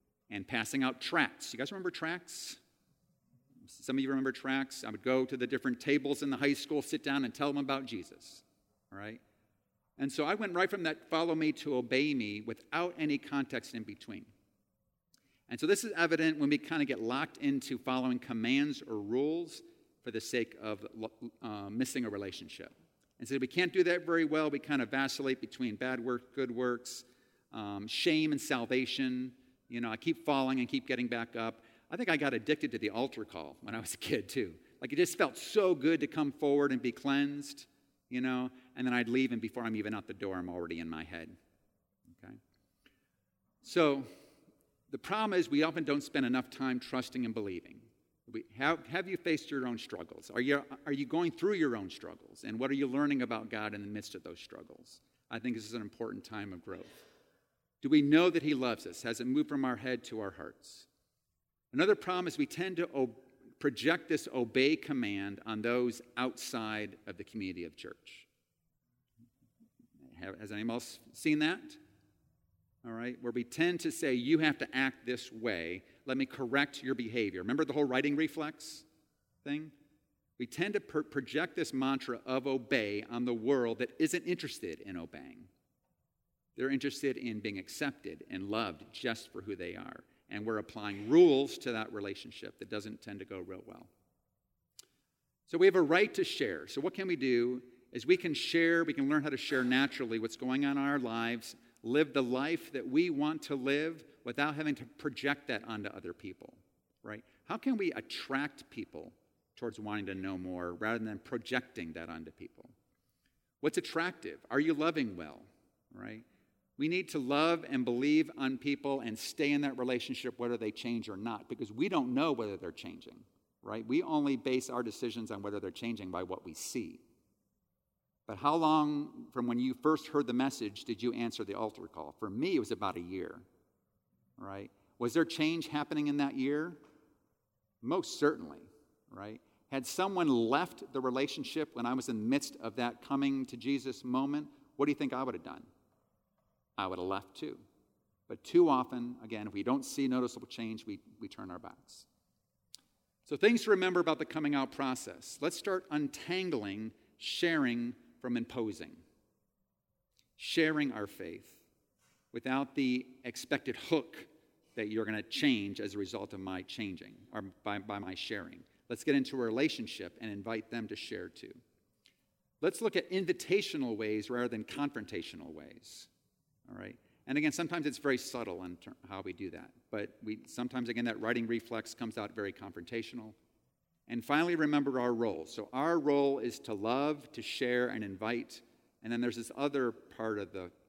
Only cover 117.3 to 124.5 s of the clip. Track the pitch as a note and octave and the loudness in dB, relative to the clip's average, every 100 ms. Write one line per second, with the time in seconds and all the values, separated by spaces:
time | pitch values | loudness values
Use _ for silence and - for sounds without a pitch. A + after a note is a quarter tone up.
117.3 | C#3+ D#3+ E3+ D3+ C3+ B2 A#2+ C#3+ D3+ D#3 | 4 4 2 0 0 2 2 6 6 4
118.3 | - C3+ B2+ D3 C#3 C#3 C3+ A#2 G#2+ - | 0 -2 -2 -2 -2 0 -2 -2 -6 -8
119.3 | - C#3+ C#3+ C#3+ B2+ B2+ B2 - B2 B2+ | 0 2 2 0 -2 -2 -2 -2 -6 -6
120.3 | - A#2+ A#2 G#2+ - A#2+ A#2 G#2+ F#2+ A2+ | -4 -2 0 -2 -4 -4 -4 -4 -6 -6
121.3 | G#2 - A#2 G2+ A2 A#3+ D#3+ B2+ B2+ D#3+ | -6 -8 -8 -8 0 2 2 2 2 2
122.3 | A#2+ G#2+ F#2+ E2+ - F2 E2+ - - - | 2 -2 -4 -8 -10 -14 -14 -16 -20 -20
123.3 | _ _ _ G#2 G#2+ A2+ D3 F#3 D3+ C#3+ | _ _ _ -8 -8 0 2 4 2 2
124.3 | B2+ C3+ | 2 2